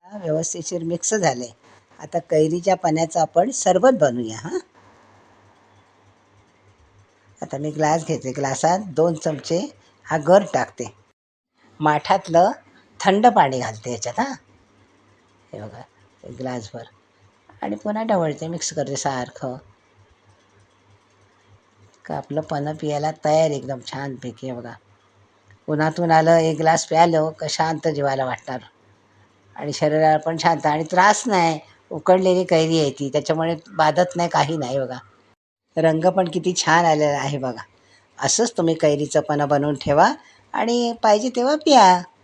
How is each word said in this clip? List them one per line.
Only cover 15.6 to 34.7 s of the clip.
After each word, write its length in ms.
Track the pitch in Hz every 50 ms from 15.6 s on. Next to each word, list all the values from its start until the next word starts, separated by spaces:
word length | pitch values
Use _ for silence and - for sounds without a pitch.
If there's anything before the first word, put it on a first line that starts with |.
बघा, 200 | 107 107 110 110 - _ _ _ _ _ _ _ -
एक 120 | 127 123 120
ग्लासभर 460 | 127 127 127 127 110 101 - 120 - - _ _ _ _ _ _ _ _ _ _ _ _ - _
आणि 140 | - - -
पुन्हा 280 | - - 208 208 214 226
ढवळते, 440 | 220 214 185 165 156 147 147 165 160
मिक्स 260 | 170 165 - - 165
करते 220 | 160 139 131 139
सारखं. 600 | 135 - 147 135 127 123 120 - - - 131 123 135 _ _ _ _ _ _ _ _ _ _ _ _ _ _ 98 _ _ _ _ 101 101 98 _ 101 104 104 101 101 _ _ _ 101 98 95 _ _ _ 98 101 101 _ _ _ _ _ _ _ _ _
का 120 | - 156 147
आपलं 240 | - _ 143 151
पन्ह 320 | 151 - 165 143 143 151 156
पियाला 380 | 156 - 151 147 143 147 156 160 - _
तयार 260 | 151 151 156 160 160
एकदम 280 | 147 135 131 127 139 123 120 -
छानपैकी. 600 | - 135 139 139 131 120 - 127 113 - - 131
हे 60 | 127
बघा, 200 | 120 120 120 113 - _ _ _ _ _ _ _ _ _ _ _ _ _ _ - _ _ -
उन्हातून 440 | 156 147 156 160 156 - 175 165
आलं, 260 | 165 160 156 160 170 165
एक 200 | 160 160 160 143
ग्लास 280 | 160 160 160 165 -
प्यालं 440 | - 165 156 170 175 165 160 151 160
का 180 | 156 - 160 151
शांत 380 | - - 160 160 160 151 - 165
जीवाला 380 | 151 143 143 139 135 135 131
वाटणार 340 | 127 123 - _ - 131 127 - - _ _ _ _ _ _ _ _ _ _ _ _ _ _ _ _ _
आणि 180 | - - 147 139
शरीराला 440 | - 160 151 151 156 156 156 156 156
पण 200 | 151 165 165 160
शांत 280 | 160 175 165 147 -
आणि 180 | 156 147 156 165
त्रास 400 | 160 - 180 185 208 208 - - 254
नाही. 320 | 208 185 170 165 160 156 - - _ _ _ _
उकडलेली 520 | - 156 - - 185 185 190 185 180 185 185
कैरी 360 | 175 180 160 160 160 165 165
आहे 120 | 151 139
ती, 180 | 131 - 143 139
त्याच्यामुळे 460 | 131 151 139 - 160 160 160 165 170 160 - -
बाधत 480 | - - 156 151 151 170 180 180 -
नाही, 140 | 175 170 170
काही 280 | - 156 147 143 165 160
नाही. 220 | 143 120